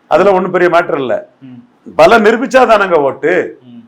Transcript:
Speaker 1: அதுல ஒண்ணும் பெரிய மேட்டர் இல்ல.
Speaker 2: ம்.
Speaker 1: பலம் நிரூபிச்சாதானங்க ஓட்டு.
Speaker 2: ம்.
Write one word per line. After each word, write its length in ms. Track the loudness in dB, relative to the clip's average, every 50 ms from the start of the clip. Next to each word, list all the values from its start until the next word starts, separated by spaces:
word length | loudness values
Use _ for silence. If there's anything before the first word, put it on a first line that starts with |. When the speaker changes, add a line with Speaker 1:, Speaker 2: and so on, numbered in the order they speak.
| _
Speaker 1:
அதுல 240 | -2 -2 0 2 2
ஒண்ணும் 200 | 0 0 -2 -2
பெரிய 180 | -2 -2 0 0
மேட்டர் 300 | 0 0 -2 -2 -4 -6
இல்ல. 280 | -4 -4 -6 -6 -8 -14 _ _
Speaker 2:
ம். 240 | -20 -20 -20 -20 -20 _ _ _ _ -6 0
Speaker 1:
பலம் 300 | 2 4 4 4 2 2
நிரூபிச்சாதானங்க 680 | 2 0 0 -2 -2 0 2 2 2 2 2 2 0 0
ஓட்டு. 680 | 0 0 -2 -4 -4 -4 -2 -2 -2 -4 -6 -10 -18 _
Speaker 2:
ம். 200 | -20 -20 -20 -20